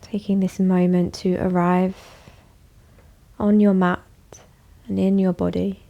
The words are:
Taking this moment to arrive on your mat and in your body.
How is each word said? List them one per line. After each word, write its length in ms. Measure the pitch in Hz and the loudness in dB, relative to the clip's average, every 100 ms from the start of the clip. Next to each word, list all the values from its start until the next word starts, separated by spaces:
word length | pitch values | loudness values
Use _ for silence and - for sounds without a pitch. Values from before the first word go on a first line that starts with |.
Taking 380 | - 208 208 196 | -10 -12 -4 -2
this 200 | 185 - | -2 0
moment 540 | 190 185 180 180 175 - | 0 2 2 2 0 -2
to 200 | 190 180 | -4 -2
arrive 600 | 185 180 175 180 185 190 - - - - - _ - - - - - - - - | -2 0 0 0 -2 -6 -18 -20 -20 -20 -20 _ -20 -20 -20 -20 -20 -20 -20 -6
on 200 | 208 208 | 0 4
your 140 | 208 | 4
mat 260 | 190 180 180 - - - - - _ _ - - | 4 0 -2 -8 -20 -20 -20 -20 _ _ -20 -8
and 100 | 196 | -2
in 220 | 190 196 | 0 2
your 140 | 190 | 0
body. 500 | 175 175 175 185 190 | 0 -4 -2 -6 -8